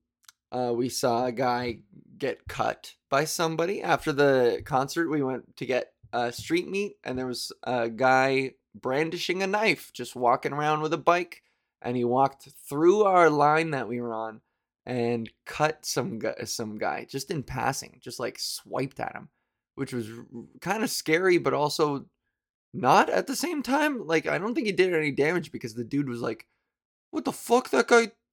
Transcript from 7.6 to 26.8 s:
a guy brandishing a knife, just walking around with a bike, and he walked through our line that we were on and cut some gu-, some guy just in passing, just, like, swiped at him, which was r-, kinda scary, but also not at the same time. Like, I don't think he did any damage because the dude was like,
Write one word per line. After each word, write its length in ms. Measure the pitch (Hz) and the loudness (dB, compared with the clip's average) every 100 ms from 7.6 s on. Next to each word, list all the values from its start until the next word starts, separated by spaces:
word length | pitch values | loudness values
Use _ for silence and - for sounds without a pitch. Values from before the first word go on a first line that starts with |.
a 260 | - 123 117 | -4 -2 -2
guy 640 | 113 131 131 135 135 131 - _ 101 | 2 4 6 4 0 -2 -8 _ -10
brandishing 680 | 131 135 160 170 - 185 | -4 -2 -2 -4 -4 -2
a 60 | 190 | -2
knife, 440 | 214 220 147 - | 0 0 0 -6
just 220 | - 120 123 | -12 -12 0
walking 380 | 120 135 147 | 2 2 0
around 280 | 143 151 151 | -2 0 0
with 120 | 156 | 0
a 40 | 156 | 0
bike, 460 | 170 175 175 - _ _ _ _ | 2 2 0 -12 _ _ _ _
and 140 | 120 123 | -6 -2
he 80 | |
walked 460 | 120 127 135 - 143 - - | 2 4 2 0 -18 -20 -8
through 360 | 143 170 208 | 4 4 6
our 260 | 202 180 165 | 6 6 6
line 420 | 147 147 156 165 | 6 4 4 0
that 160 | 139 107 | -4 -4
we 140 | 120 | -6
were 120 | 120 | -6
on 280 | 110 113 110 _ _ _ _ - | -6 -8 -12 _ _ _ _ -6
and 460 | 127 117 117 113 - - | -2 0 -2 -6 -14 -14
cut 400 | - 151 - - | 0 0 0 -4
some 340 | 143 113 113 | -4 -4 -4
gu-, 260 | 104 - 110 | -6 -6 -8
some 320 | - 110 104 | -8 -8 -6
guy 280 | 101 85 123 | -4 -6 -8
just 220 | 135 - | -10 -6
in 120 | 160 | -6
passing, 560 | - 131 120 135 - _ | -6 -4 -2 -4 -10 _
just, 180 | 127 - | -16 -8
like, 180 | 120 - | -8 -6
swiped 640 | - - 104 90 139 - | -8 -10 -8 -6 -6 -6
at 160 | - - | -10 -10
him, 140 | - _ _ _ _ - | -16 _ _ _ _ -10
which 180 | 135 | -6
was 160 | 123 110 | -6 -8
r-, 160 | 117 - 120 135 - | -12 -16 -18 -18 -12
kinda 280 | 175 214 254 | -6 -2 -2
scary, 500 | - - 160 190 170 | -2 0 2 4 4
but 160 | 135 | 4
also 520 | 135 147 - 151 139 - _ _ _ _ _ _ | 2 0 2 2 0 -6 _ _ _ _ _ _
not 360 | - 127 180 - | 0 6 6 6
at 180 | - - | 2 0
the 80 | 262 | -4
same 280 | 330 302 | -4 -4
time. 420 | 240 285 302 254 156 | -2 0 0 -2 0
Like, 220 | 165 160 | 0 2
I 100 | 151 | -2
don't 160 | 208 | -2
think 140 | 247 214 | -2 -2
he 60 | |
did 200 | 175 185 | 2 2
any 180 | 165 151 | 2 0
damage 400 | 131 151 175 156 | 0 0 0 -4
because 220 | 113 123 113 | -10 -10 -8
the 80 | |
dude 260 | 113 143 139 | -4 -4 -4
was 120 | 117 | -4
like, 260 | 120 110 _ _ _ _ | -6 -8 _ _ _ _